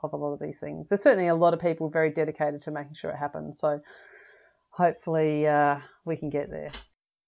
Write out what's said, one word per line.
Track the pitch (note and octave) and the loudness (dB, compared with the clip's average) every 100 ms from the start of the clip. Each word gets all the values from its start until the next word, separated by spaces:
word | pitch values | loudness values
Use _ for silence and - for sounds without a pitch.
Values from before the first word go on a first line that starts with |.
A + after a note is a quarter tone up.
of | D3+ | -10
a | D3 | -6
lot | D3 | -6
of | D3 | -6
these | D3+ D3+ | -10 -10
things. | D3 D#3 D#3+ | -10 -10 -4
There's | G3+ | 2
certainly | C#4+ G#3 F3 | 4 6 4
a | E3 | 4
lot | E3+ | 4
of | E3+ | 4
people | F3 E3 D#3+ | 0 -2 -2
very | D#3+ D#3+ | 0 0
dedicated | D#3 D#3 D3 D3+ D3 | 0 -2 -2 -4 -4
to | D#3 | -8
making | D3+ C#3+ D#3 | -10 -10 -12
sure | D#3+ | -10
it | C#3+ | -6
happens. | D3 D#3 D3+ D3 | -6 -8 -12 -4
So | D3+ D3 - - - - - - _ _ _ | -2 -2 -6 -20 -20 -20 -20 -20 _ _ _
hopefully, | - F3 D#3 - D#3+ D#3 D3+ D3+ | 0 0 0 -2 2 2 2 2
uh, | D3 D3 C#3 C3+ _ E3 | 4 4 2 -6 _ -8
we | D#3 | -6
can | D3+ | -4
get | C#3+ C#3+ | -6 -6
there. | D#3 D3+ - - _ _ _ | -8 -12 -14 -20 _ _ _